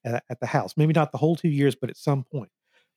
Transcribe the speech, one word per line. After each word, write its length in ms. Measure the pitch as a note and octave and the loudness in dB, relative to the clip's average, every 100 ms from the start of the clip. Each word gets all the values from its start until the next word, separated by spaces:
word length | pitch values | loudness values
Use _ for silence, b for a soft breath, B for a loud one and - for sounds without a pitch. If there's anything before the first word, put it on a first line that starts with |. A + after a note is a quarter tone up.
at, 200 | A#2+ A#2 - | -6 -6 -6
at 100 | B2 | -10
the 60 | A#2 | -2
house. 300 | C#3 F#2+ - | -2 0 2
Maybe 160 | D#3 | 2
not 200 | D#3+ D3+ | 4 0
the 60 | - | 0
whole 180 | D#3 E3 | 0 2
two 120 | E3+ | 0
years, 260 | C#3+ C#3+ | 2 2
but 160 | - B2 | 0 -6
at 60 | - | -4
some 280 | - C#3 | -2 -2
point. 260 | - C#3+ G#2 _ _ _ _ | -2 -10 -12 _ _ _ _